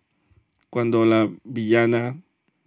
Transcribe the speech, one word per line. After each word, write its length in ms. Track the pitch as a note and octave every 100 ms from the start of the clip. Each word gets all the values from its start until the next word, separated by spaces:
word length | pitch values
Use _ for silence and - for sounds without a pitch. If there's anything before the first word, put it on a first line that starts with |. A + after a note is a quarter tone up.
| _ _ _ _ _ _ _
cuando 340 | B2 A#2 A#2
la 240 | A2+ A2+ A2 F2+
villana, 720 | - A#2+ A2 A#2 A#2 A#2 A#2+ C#3+ - _ _ _